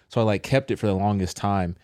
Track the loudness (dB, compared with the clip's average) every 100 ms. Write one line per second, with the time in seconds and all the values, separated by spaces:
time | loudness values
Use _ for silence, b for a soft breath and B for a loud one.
0 | b 0 2 0 0 0 0 -2 0 0
1 | 2 0 -2 -2 -2 0 -2 -6